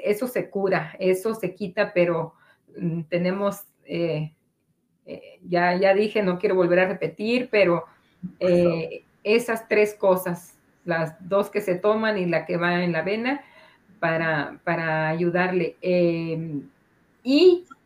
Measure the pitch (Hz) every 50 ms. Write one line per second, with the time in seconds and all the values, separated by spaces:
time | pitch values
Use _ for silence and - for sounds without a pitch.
0 | - 202 208 - 254 247 - 220 - - - 196 196 175 175 156 156 - - -
1 | 185 185 185 185 - 220 214 220 196 175 - - 208 180 - 214 202 190 - 180
2 | 175 175 165 165 151 156 _ _ _ _ _ _ _ _ - - 175 170 160 170
3 | 160 - 180 175 175 180 190 202 202 202 196 - - _ _ _ _ - 170 170
4 | 170 165 151 151 156 156 _ _ _ _ _ _ _ _ _ _ _ _ _ _
5 | _ - - - - - - _ - 180 175 175 175 175 180 185 196 196 190 202
6 | 214 208 - 220 202 185 175 180 - 196 185 185 175 170 175 180 185 185 180 -
7 | 160 151 - - 208 226 240 247 247 - 220 208 190 175 170 160 - - _ _
8 | _ _ _ - - 180 - - - 190 175 175 175 175 165 165 160 165 - -
9 | _ _ _ _ - 202 220 233 240 247 226 220 - - 220 208 214 208 - -
10 | 202 190 180 185 - 180 175 175 - - - _ _ _ _ _ - 175 165 165
11 | 160 156 - - 185 170 196 202 208 - - 208 208 185 175 175 208 208 220 220
12 | 220 214 214 190 180 170 165 156 160 - 180 170 170 175 175 175 180 175 165 160
13 | 165 185 208 226 233 254 285 285 - - _ - - _ _ _ _ _ - -
14 | 170 165 165 160 165 160 156 147 - - - - - 175 165 165 165 160 156 156
15 | 156 156 165 165 175 170 170 180 180 180 185 180 165 - - - - 185 180 180
16 | 175 170 165 165 165 165 160 160 165 165 147 139 - - _ _ _ _ _ _
17 | _ _ _ _ - 247 277 302 359 370 349 359 - _ - _ _